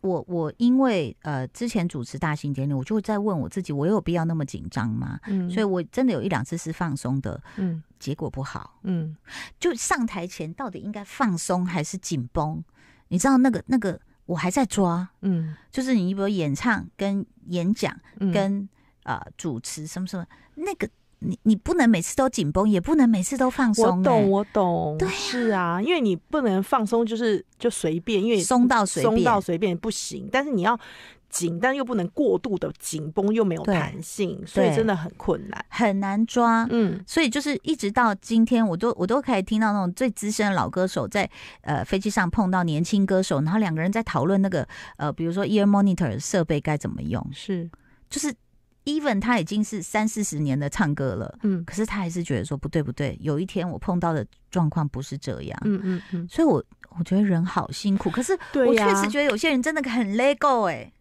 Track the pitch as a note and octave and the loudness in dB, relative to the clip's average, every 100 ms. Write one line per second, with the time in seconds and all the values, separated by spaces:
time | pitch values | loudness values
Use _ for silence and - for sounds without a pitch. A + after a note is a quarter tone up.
0 | F#3+ F3 - F3 D#3 - A#3+ B3+ C4+ G3+ | -2 -2 -2 -4 -4 0 4 4 4 2
1 | C3+ - - C#3 C3 - A#3+ A3+ E3+ D3 | -2 -6 -6 -4 -6 -6 -4 -2 -2 -4
2 | A#2+ C3+ E3 D3+ D3 C3+ C#3+ C#3 B2+ G#3+ | -8 -4 -4 -2 -4 -4 -2 -2 -2 -2
3 | G3 G#3+ G#3 F3+ - - F#3 C#3+ D#3 G#3+ | 0 -2 0 -2 -4 -6 -6 -2 2 0
4 | - E3+ E3 E3 C#3 - - - A2+ A2+ | 0 0 0 -2 -4 -8 -8 -4 -2 -4
5 | B2+ - - G3 F3 F#3 G#3 F#3 E3 - | -6 -8 -4 -4 -2 0 0 0 -2 0
6 | C4 E3 A#2 D3 B2+ E3 - D#3+ E3+ C#3+ | 2 2 0 -2 -4 -6 -6 -4 -4 -2
7 | - C3+ G#2+ - - - F#3 E3 - _ | -2 -2 -4 -8 -12 -6 -4 -4 -10 _
8 | - D3 D#3 - C3+ - - _ - F3+ | -8 -6 -6 -6 -8 -10 -14 _ -4 -4
9 | D#3+ D#3 - - - - F4 A#3 - E4+ | -4 -10 -16 -16 -16 -4 -2 -2 -2 0
10 | A3+ F#3+ F3 - D#3+ F3 C4+ F3+ G3+ G#3 | 0 -4 -10 -8 -10 -8 -10 -8 -10 -10
11 | G3+ - A#3+ E3+ - F3+ F3+ F3 D3+ F#3+ | -14 -2 0 0 0 0 0 -2 -4 -6
12 | - E3 B2 - D3+ D#3+ D#3+ _ _ _ | -4 -4 -4 -2 -2 -4 -12 _ _ _
13 | _ F3+ C4+ C4 C4 A3 - B3+ G#3 - | _ 0 4 6 4 2 0 0 0 -6
14 | _ _ - E3+ F3 A3+ B3 - F#3 E3+ | _ _ -6 -2 0 2 0 2 2 2
15 | F#3 _ G3 F3 D#3+ D3+ _ - C4 A#3+ | -4 _ -2 0 -2 -8 _ -6 2 2
16 | F3+ G3 G3 G3+ D3+ C#3 - G2 F3 - | 2 0 0 0 0 0 0 0 -4 -4
17 | G3 G3+ - _ - F3 E3+ A3 - - | -2 -2 -4 _ -6 -2 0 0 -2 -6
18 | - - F#3+ F3+ G3 G3 G3 _ _ _ | -18 -4 0 0 0 -2 -6 _ _ _
19 | - A#2+ - - E3+ A#2+ - - D#3 - | -8 -8 -8 -10 -6 -6 -8 -12 -10 -8
20 | F#3 F#3 E3+ - _ - F4+ F#4+ - _ | -8 -8 -10 -16 _ -10 -8 -4 -6 _
21 | _ _ E3 F#3 G#3 G#3+ - F4+ A#3+ F#3+ | _ _ -8 -2 2 2 2 2 4 4
22 | F3 - C4 A3+ D3+ F#3 G#3+ G3 F3+ D#4+ | 2 0 0 0 0 2 2 2 2 4
23 | B3 G#3+ F3+ C4+ B3+ B3+ B3+ G#3+ A3+ F3+ | 6 4 0 0 0 2 2 4 4 4
24 | F#3 A#3 G3+ G3 G3+ G#3+ F#3 E3+ E3 D#3 | 4 6 6 2 2 0 2 0 -2 -2
25 | F#3 G4 - B3 A#3 G3 F3 F3 A#3+ F4 | -2 -2 -4 0 0 2 0 0 2 2
26 | A3+ F3 _ D#4 B3 F#3+ G3 C4 G#3+ A#3 | 2 0 _ 0 2 2 2 0 2 2
27 | A3+ A3+ A#3 G3+ - _ A#3+ - E3+ E3 | 2 0 2 0 -2 _ -2 0 -2 -2
28 | E3 G#3 G#3+ A3 E3 B3+ B3 A#3+ G3 - | 0 0 2 2 4 4 6 4 2 2
29 | A3+ A3+ - G#3 G3 E3 F#3 E3+ A3 - | 2 4 4 4 2 0 0 -2 -4 -6
30 | - - B2+ B3+ C#4+ A#3 F#3 A#3 - - | -8 -10 -2 -2 0 0 2 0 -4 -20
31 | - - _ - E3+ E3+ B3 C#4 A#3+ A#3 | -20 -20 _ -4 -2 0 0 0 0 -2
32 | F3+ - C4+ F#3 B3 F#3 D3+ - - D#3 | -2 0 2 2 0 -4 -4 -6 -8 -8
33 | D3+ D#3 G3+ A3 G#3 E3 D#3 F#3 C#3 - | -4 -2 2 2 2 0 0 0 0 -6
34 | E3 - F#3 - - - F#3+ D3 A3 F#3 | -12 -4 -4 -4 -4 2 4 4 2 0
35 | D#3+ - - E3 G3+ - - - A3 G3 | -4 -6 -2 -2 -4 -12 -10 0 2 2
36 | G3 G3+ A3+ B3 A#3 A3+ A#3 A#3 G#3 F3 | 0 0 0 4 4 4 2 2 2 0
37 | - - D4+ C4 C#4+ C#4 - D#4 - A3+ | -2 2 2 0 -2 -4 -2 -2 0 2
38 | A#3 G3 - A3+ A3+ A#3+ A3+ E3+ A#3 - | 2 0 2 4 6 4 2 2 -2 0
39 | F3+ B3+ C4+ A3 F#3+ G#3+ A3 G#3 F3+ F3+ | 0 0 2 0 2 0 2 2 -2 0
40 | B3+ - G#3 A3 G#3 F#3 G2 - F#3 F3+ | -2 -2 -4 0 0 2 0 0 0 0
41 | A#2+ - - - - - - D3 - G3 | -2 -2 -2 -6 -20 -16 -4 -4 0 -2
42 | G#3 G3+ F3+ - F#3+ F#3 F3 D3 E3+ G3+ | 0 0 0 2 2 2 2 0 0 2
43 | F#3+ F#3+ F#3 D3 D#3 G#3 G#3 D#3 E3+ G#3+ | 4 2 2 0 2 0 0 0 0 -2
44 | A3 C#3 D3 G3 F#3+ E3+ - - - - | -2 0 2 2 2 0 -4 -10 -18 -6
45 | D3 C3+ E3 F3 G3 G#3 G3+ G3+ G3+ F3+ | -6 -2 -4 -2 0 2 4 4 4 2
46 | D#3+ G#2 - G3 D#3+ D#3 D3+ D3+ - - | 0 -2 -2 0 2 0 0 -2 -4 -6
47 | D2 - - C#3 - F#3 E3+ - _ _ | -6 -4 -6 -12 -6 -6 -6 -14 _ _
48 | _ C#4+ D4+ A#3 _ _ _ _ - D4+ | _ -6 -6 -6 _ _ _ _ -4 -2
49 | D4 G3+ A3+ A#3+ E3 G#3 G#3+ G#3+ - G#3+ | 0 0 2 0 0 -2 -2 -4 -2 0
50 | G#3+ G#3+ G#3 D3 D3 C3+ C#3+ - E3 C#3+ | 0 -2 -4 -2 0 0 -2 0 0 0
51 | C3+ F#2+ A2+ - G#3+ F#3 E3+ - A3 G#3 | -2 -2 -6 -4 -2 -2 -4 -4 -4 -2
52 | F3 F3 E3+ B2 A2 C#3+ C#3+ D#3+ D3 - | -4 -4 -2 -2 -2 -6 -2 -2 -2 -4
53 | C#3+ D2+ D#3 D3 F#3 G3+ F3 - - F3 | -4 -4 -4 -4 -2 -4 -4 -4 -2 0
54 | E3+ D#3 G#2+ _ _ F#3 D#3 E3 D3 A#2 | 0 -2 -4 _ _ 0 2 2 -4 -4
55 | C3+ C#3 - F#2 C#2+ - G#3+ G3 F#3+ F3+ | -10 -8 -6 -8 -8 -6 -2 -2 -2 -4
56 | - F3+ F3 - D#4+ F3 - _ - E3+ | -4 -8 -6 2 4 4 0 _ -18 -6
57 | E3+ F#3+ G#3 E3+ F3 F3+ - - G3+ G3 | 0 2 4 2 2 -2 -4 -4 0 0
58 | G3+ - B3 F#4+ - D4 B3 A3+ G3+ G3 | 0 -2 0 -2 0 2 4 6 6 4
59 | G3+ C#4+ D4 G#3+ D#4+ C4+ B3+ D#4+ C4 A#3 | 2 2 2 2 2 2 0 -2 0 0
60 | G#3 G#3 C4 C#4+ D4 B3 G3 C3+ A2+ _ | 0 2 2 4 2 2 2 -2 -8 _